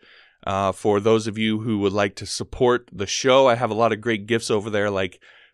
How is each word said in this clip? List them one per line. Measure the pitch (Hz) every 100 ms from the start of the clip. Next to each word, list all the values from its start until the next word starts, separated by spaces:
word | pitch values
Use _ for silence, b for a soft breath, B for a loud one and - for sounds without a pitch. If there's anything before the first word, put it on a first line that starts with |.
| b b b b -
uh, | 98 98
for | - 110 104
those | 110 113 110
of | 107
you | 110 107
who | 113 104
would | 101
like | 101 104 -
to | 101
support | - 113 - 123 120 -
the | 90 98
show. | - 131 131 131
I |
have | 117 117
a |
lot | 107 117
of | 107
great | 117 110 107
gifts | 117 -
over | 110 110
there, | 101 104
like | 98 95 - b b b